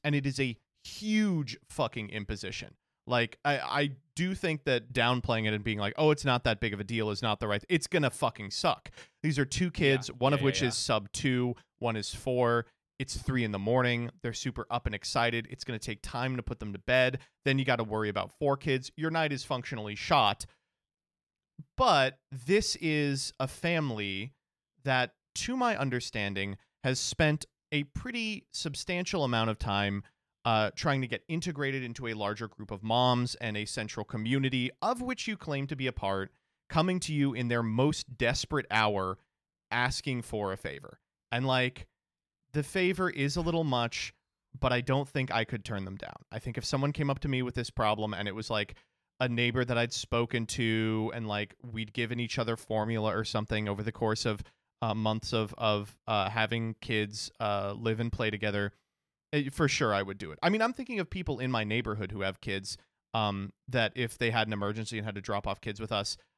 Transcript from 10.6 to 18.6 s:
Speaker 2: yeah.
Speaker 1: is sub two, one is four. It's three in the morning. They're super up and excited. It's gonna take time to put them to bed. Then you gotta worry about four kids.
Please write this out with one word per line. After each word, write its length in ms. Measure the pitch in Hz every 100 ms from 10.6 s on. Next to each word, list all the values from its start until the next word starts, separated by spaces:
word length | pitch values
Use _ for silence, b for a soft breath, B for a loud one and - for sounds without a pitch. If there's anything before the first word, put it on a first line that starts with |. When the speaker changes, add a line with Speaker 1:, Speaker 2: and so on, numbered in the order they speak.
Speaker 2:
yeah. 60 | 127
Speaker 1:
is 80 | 117
sub 340 | - 113 101
two, 420 | - 139 127 123 120 b -
one 160 | 120 110
is 180 | 101
four. 520 | - - 123 120 117 113 b _ -
It's 180 | 131 -
three 260 | - 131
in 80 | 113
the 60 | 101
morning. 520 | 101 123 123 120 117 -
They're 120 | 120
super 340 | 113 131 120 -
up 160 | 117 -
and 80 |
excited. 540 | 104 - - 117 117 113
It's 140 | -
gonna 160 | - 113
take 220 | - 107
time 320 | - 123 131 127
to 80 |
put 160 | - 127
them 140 | 107
to 60 | 98
bed. 400 | - 127 127 131 b b -
Then 120 | 135
you 60 | 131
gotta 180 | 123 110
worry 240 | 107 107
about 220 | 101 92 -
four 180 | 143
kids. 340 | 135